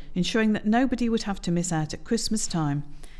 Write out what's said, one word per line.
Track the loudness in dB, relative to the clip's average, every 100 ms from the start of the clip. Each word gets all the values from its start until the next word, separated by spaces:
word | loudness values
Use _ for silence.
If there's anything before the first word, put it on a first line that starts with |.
| -4 -2
ensuring | 2 2 4
that | 2 2
nobody | 4 4 2 2
would | 0
have | -2 -4
to | 0
miss | 0 0
out | 0 -2
at | -4 -2
Christmas | -2 0 -2 0
time. | 0 0 0 -4 -10 -12 -12